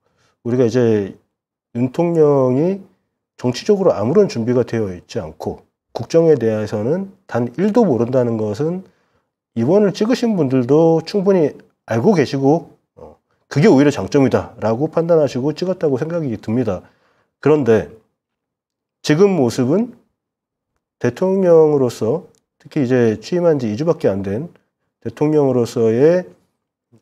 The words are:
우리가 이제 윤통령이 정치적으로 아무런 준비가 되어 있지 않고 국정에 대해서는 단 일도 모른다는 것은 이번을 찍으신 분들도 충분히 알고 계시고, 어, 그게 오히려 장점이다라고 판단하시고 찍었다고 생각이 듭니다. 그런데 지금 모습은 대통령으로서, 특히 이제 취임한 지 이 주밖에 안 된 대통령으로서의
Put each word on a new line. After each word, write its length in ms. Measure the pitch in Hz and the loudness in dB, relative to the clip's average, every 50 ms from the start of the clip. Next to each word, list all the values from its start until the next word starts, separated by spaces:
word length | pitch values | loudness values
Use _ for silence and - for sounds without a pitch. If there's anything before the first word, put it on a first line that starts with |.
| _ _ _ _ _ _ _ _ _ | _ _ _ _ _ _ _ _ _
우리가 200 | 117 123 127 123 | -4 0 2 2
이제 540 | 110 110 127 120 113 110 104 98 95 - - _ _ _ _ _ _ _ _ _ _ - | 2 2 2 2 2 2 0 -2 -4 -10 -16 _ _ _ _ _ _ _ _ _ _ -6
윤통령이 1080 | 117 127 127 - - 170 175 170 160 151 147 143 135 131 127 127 135 160 185 196 196 - - _ _ _ _ _ _ _ _ _ | -4 -4 -4 -2 -2 -2 0 2 2 4 4 4 2 2 2 0 0 0 -2 -2 -6 -10 -16 _ _ _ _ _ _ _ _ _
정치적으로 560 | - - 127 120 - - - 208 196 190 160 90 | -6 -4 -4 -4 -2 0 0 0 2 2 2 2
아무런 360 | 95 104 117 160 214 196 165 | 2 -2 0 2 2 2 2
준비가 340 | - 120 110 123 120 127 113 | 0 -4 -4 0 0 0 0
되어 320 | - 120 113 107 95 90 | 0 -2 -4 -4 -4 -8
있지 240 | 85 - _ - 113 | -12 -16 _ -10 -10
않고 480 | 92 - - _ - 104 90 - _ _ _ _ _ _ - | -10 -10 -14 _ -10 -10 -10 -10 _ _ _ _ _ _ -12
국정에 420 | - 123 - - 165 165 165 151 | -12 -8 0 0 2 4 4 2
대해서는 800 | 127 113 110 107 107 107 101 117 107 107 127 165 190 196 190 - _ _ | 2 2 -2 -2 -2 -4 -6 -6 -6 -4 -4 -4 -4 -6 -10 -14 _ _
단 260 | - - 120 123 117 - | -8 -6 -6 -6 -6 -4
일도 280 | 165 190 214 202 254 226 | -4 -4 0 2 2 2
모른다는 520 | 175 123 110 117 117 127 131 120 117 113 | 2 2 0 0 0 0 0 0 0 -2
것은 480 | 110 107 104 104 113 147 160 180 185 190 - _ _ _ _ _ _ _ _ _ _ _ _ _ | -4 -4 -4 -4 -4 -4 -6 -6 -8 -10 -16 _ _ _ _ _ _ _ _ _ _ _ _ _
이번을 380 | 113 113 139 185 208 208 190 - | -4 0 0 2 2 2 0 0
찍으신 440 | - 214 220 254 - 247 226 214 | -2 -2 -2 0 -2 -2 -2 -2
분들도 640 | 175 147 127 135 131 123 123 143 156 165 165 165 160 156 | -2 -2 0 0 0 2 2 2 4 4 4 2 0 -2
충분히 500 | - - 202 180 202 196 180 151 123 - - - _ _ _ _ | -4 -4 -2 0 2 2 2 2 0 -2 -8 -16 _ _ _ _
알고 280 | - 113 117 120 208 208 | -4 -4 0 2 2 2
계시고, 640 | 156 123 - 139 135 135 139 156 170 - - - _ _ _ _ | 2 0 0 -2 0 2 2 2 0 -2 -8 -18 _ _ _ _
어, 220 | - - 78 - _ _ _ _ _ _ _ | -20 -20 -20 -20 _ _ _ _ _ _ _
그게 200 | - 135 170 226 | -2 2 4 6
오히려 220 | 151 131 143 147 | 6 6 4 4
장점이다라고 960 | - 101 95 95 - 143 131 117 - 101 82 - - - - 107 226 123 151 156 | 2 -2 -4 -2 0 2 2 2 2 0 -2 -6 -10 -6 -4 -4 -2 -2 -4 -4
판단하시고 600 | - 170 165 170 170 160 - - - 127 131 151 151 | -4 -4 0 2 2 2 2 0 -2 -4 -6 -6 -6
찍었다고 460 | - 180 185 180 185 175 151 135 117 | -4 -6 -6 -4 -4 -2 -2 -2 -2
생각이 380 | 151 160 175 170 156 127 110 101 | -4 -6 -6 -6 -6 -6 -8 -8
듭니다. 440 | - - 110 127 123 107 92 82 - _ _ _ _ _ _ _ _ _ _ _ | -6 -4 -4 -2 -2 -4 -4 -6 -10 _ _ _ _ _ _ _ _ _ _ _
그런데 500 | - 139 156 151 127 113 113 101 78 - - - _ _ _ _ _ _ _ _ _ _ _ _ _ _ _ _ _ _ _ _ - | 0 2 2 2 2 2 2 2 0 -4 -12 -20 _ _ _ _ _ _ _ _ _ _ _ _ _ _ _ _ _ _ _ _ -2
지금 280 | - 151 160 202 202 | -2 2 4 4 4
모습은 680 | 190 156 127 117 - - 123 123 160 208 240 - - _ _ _ _ _ _ _ _ _ _ _ _ _ _ _ _ _ _ _ _ _ | 4 2 0 0 0 0 0 0 0 0 -2 -4 -8 _ _ _ _ _ _ _ _ _ _ _ _ _ _ _ _ _ _ _ _ _
대통령으로서, 1300 | - 123 120 - 185 190 190 196 185 175 170 160 160 151 151 139 131 120 - - 110 107 143 175 - - _ _ _ _ _ _ | -4 -4 -4 -2 -4 -2 -2 0 2 4 6 6 6 4 2 2 0 -2 -2 -4 -4 -4 -4 -4 -8 -12 _ _ _ _ _ _
특히 260 | _ 147 - 156 127 | _ -8 -4 -4 -2
이제 340 | 117 131 127 120 113 107 110 | 0 2 2 2 2 0 -2
취임한 380 | - - 180 175 175 170 156 139 | -6 -6 -4 0 0 0 0 0
지 120 | 120 107 | -2 -4
이 60 | 104 | -4
주밖에 320 | 113 156 170 156 - - 117 | -2 -2 -2 -2 0 -2 -2
안 140 | 98 98 95 | -2 -2 -4
된 280 | 98 98 120 160 170 - _ _ _ _ _ _ _ _ _ | -6 -6 -8 -8 -12 -16 _ _ _ _ _ _ _ _ _
대통령으로서의 1300 | _ 117 - - 151 151 156 151 143 135 123 123 117 - - 123 113 110 110 120 143 160 175 185 180 - - _ _ _ _ _ _ _ _ _ _ _ _ _ | _ -14 -6 -4 -2 0 2 2 2 2 2 0 -2 -2 -2 0 0 0 2 4 4 4 2 2 -2 -6 -14 _ _ _ _ _ _ _ _ _ _ _ _ _